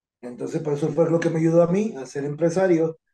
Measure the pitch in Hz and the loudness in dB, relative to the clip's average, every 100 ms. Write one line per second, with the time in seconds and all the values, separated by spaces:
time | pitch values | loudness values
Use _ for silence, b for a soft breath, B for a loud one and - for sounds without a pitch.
0 | _ _ 123 123 135 165 151 143 156 143 | _ _ -18 -10 -8 -6 -4 -2 -2 0
1 | 160 165 170 165 160 165 170 185 220 135 | 2 2 0 0 4 4 4 2 -2 -6
2 | 127 143 139 147 165 170 190 165 160 160 | -10 -8 -6 -2 0 2 2 2 0 -4
3 | _ | _